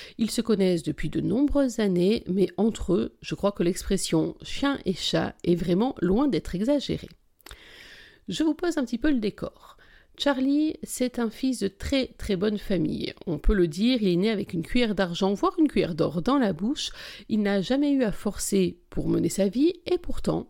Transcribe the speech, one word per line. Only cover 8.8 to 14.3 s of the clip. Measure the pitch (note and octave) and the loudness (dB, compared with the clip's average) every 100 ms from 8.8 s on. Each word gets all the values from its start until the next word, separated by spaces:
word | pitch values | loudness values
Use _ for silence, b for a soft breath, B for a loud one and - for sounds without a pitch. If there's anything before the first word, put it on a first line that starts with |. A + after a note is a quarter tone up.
| B3 | -2
petit | A#3 | 0
peu | D#4 | 0
le | C4 | 2
décor. | G3+ - - - - - b b b - | 0 -6 -10 -12 -20 -20 b b b -2
Charlie, | C#4 C4 C4 C#4+ D#4 - | 0 2 2 2 0 -4
c'est | - - B3+ B3 | -8 -4 -4 -2
un | A3+ | -4
fils | - C4 A#3+ | -2 -2 -2
de | G3 | -4
très, | - - C#4 B3+ - | -6 -2 -2 -2 -6
très | - F#3 | -4 -2
bonne | G#3+ G#3 | 0 -2
famille. | - F#3 D#3 D#3+ - - - | -2 0 0 -2 -6 -8 -6
On | D3+ | 0
peut | - | 4
le | G#3 E3+ | 4 4
dire, | D#3 A#3 B3+ | 2 2 2
il | G3+ | 2
est | F3 | 2
né | G#3 | 2